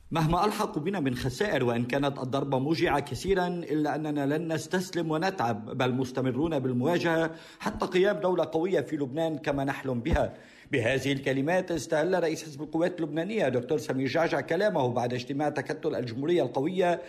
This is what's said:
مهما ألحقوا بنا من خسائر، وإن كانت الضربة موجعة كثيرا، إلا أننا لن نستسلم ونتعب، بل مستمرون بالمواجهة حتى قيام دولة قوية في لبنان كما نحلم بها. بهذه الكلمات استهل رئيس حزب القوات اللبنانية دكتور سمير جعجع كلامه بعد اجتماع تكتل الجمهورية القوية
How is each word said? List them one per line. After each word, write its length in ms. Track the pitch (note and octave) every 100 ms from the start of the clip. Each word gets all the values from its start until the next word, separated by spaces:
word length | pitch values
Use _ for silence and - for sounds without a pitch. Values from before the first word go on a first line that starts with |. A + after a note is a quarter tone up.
| -
مهما 340 | D3+ D#3 F3 G#3
ألحقوا 360 | G#3 G#3 D#3+
بنا 180 | D#3 G3+
من 160 | C3+ B2
خسائر، 480 | C3 - G#3 C#3+
وإن 220 | B2 A#2 A#2+
كانت 340 | C#3 C#3+ C#3
الضربة 400 | C3 C#3 C#3 C3
موجعة 400 | C#3 D#3+ E3 C#3+
كثيرا، 480 | C#3 B2 F3+ F#3+ F3+
إلا 480 | F3 E3 D#3 D3+ C#3+
أننا 420 | D3+ D3 C#3 D#3
لن 160 | E3
نستسلم 580 | D#3+ - F#3 F#3 F3 E3
ونتعب، 640 | D#3 F#3+ F#3+ A#2 G#2+ G#2+ C3
بل 160 | B2+
مستمرون 640 | B2 B2+ - B2 A#2+ E3 D3
بالمواجهة 720 | C3 B2 C#3 F3 F3 E3 D#3+ D#3+ - -
حتى 260 | G#3 - F3+
قيام 320 | F#3 G3 F3+
دولة 320 | F3+ F3 D#3
قوية 300 | D#3+ F#3 E3+
في 140 | - D#3
لبنان 420 | C#3 D3 E3 D3+
كما 260 | D3+ C#3
نحلم 360 | C#3 - C3+ B2
بها. 340 | A#2+ E3 A2 - - - -
بهذه 400 | C3 A2+ C3+ C3+
الكلمات 600 | C#3 C3+ C3+ C#3+ F#3 F#3
استهل 520 | E3+ - D3+ E3 F#3
رئيس 200 | E3 D#3
حزب 180 | D#3 C#3
القوات 380 | D3+ E3 C#3+ F3+
اللبنانية 500 | D3+ D3+ F3+ A3 C#3
دكتور 280 | A#2+ A#2 D3+
سمير 300 | - C3 C3
جعجع 340 | D3 E3 D#3+
كلامه 460 | C3+ E3 G#3 F3 B2
بعد 260 | A#2 B2
اجتماع 360 | B2 B2 C#3+ D3
تكتل 460 | C#3+ C3+ C#3+ D#3 A#2
الجمهورية 480 | B2+ A2+ D3 F3
القوية 580 | C3 C#3 D3+ F#3 F3 E3+